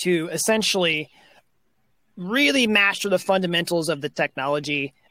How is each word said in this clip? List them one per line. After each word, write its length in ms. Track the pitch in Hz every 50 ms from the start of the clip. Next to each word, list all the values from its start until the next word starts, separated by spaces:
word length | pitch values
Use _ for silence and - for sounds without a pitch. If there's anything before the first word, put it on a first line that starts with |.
to 280 | - 180 175 165 160 175 160
essentially 760 | 160 - - 220 220 202 - - 196 175 165 156 151 147 - _ _ - _ _ _ _ _ _ _ _ _ _ _ _ _ _ _ _ _ _
really 500 | - 180 185 226 269 285 285 277 269 240
master 420 | 214 214 202 202 196 196 - - 202
the 100 | 202 -
fundamentals 680 | - - 190 190 185 175 170 170 170 - 175 170 156 151
of 120 | 160 143
the 80 | 143 143
technology, 840 | - - 156 143 - 139 131 143 147 147 147 147 147 143 139 139 _ _ _ _